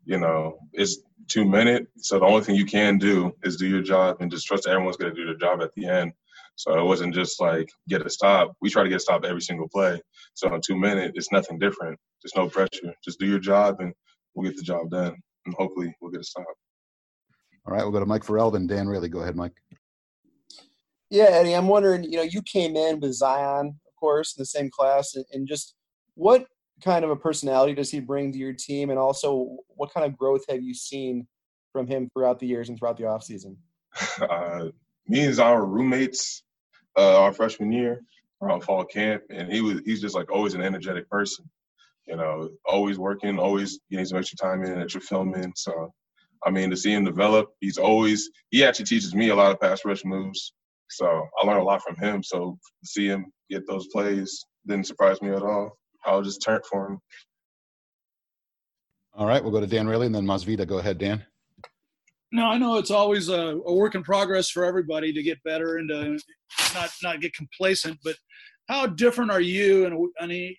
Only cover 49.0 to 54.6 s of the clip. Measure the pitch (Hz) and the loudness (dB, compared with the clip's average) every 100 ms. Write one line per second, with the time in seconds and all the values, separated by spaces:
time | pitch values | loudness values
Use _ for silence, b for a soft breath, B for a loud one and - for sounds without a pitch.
49 | 95 95 113 101 98 98 98 95 101 98 | 0 0 2 6 6 6 0 0 -2 -4
50 | 92 95 95 98 - _ _ _ _ - | -4 -6 -6 -10 -14 _ _ _ _ -2
51 | - 117 - - 156 104 - 117 - 85 | 0 0 -2 0 2 2 2 0 -2 -6
52 | 101 101 - 92 90 - _ _ - 104 | -4 -4 -6 -6 -6 -8 _ _ -10 -2
53 | 101 98 92 _ _ 98 95 98 92 101 | -2 -2 -6 _ _ -10 -6 -8 -6 -4
54 | 101 98 95 - - _ | -2 -2 -4 -10 -16 _